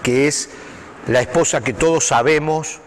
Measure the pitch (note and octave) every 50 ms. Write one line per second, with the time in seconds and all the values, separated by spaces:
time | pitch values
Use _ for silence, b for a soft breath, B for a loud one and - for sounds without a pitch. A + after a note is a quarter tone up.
0 | - B2+ B2 B2+ C#3 D3+ C#3+ - - - B B B B B B B B B B
1 | - - A2+ B2 B2 - - E3 E3 - - D3+ A2 C3+ A#2+ F#2+ C#3 D#3+ E3 D#3+
2 | - E3+ C#3 A#2 A#2+ C3+ D#3 D3+ D3 D#3 D#3 D#3 D#3 - - - -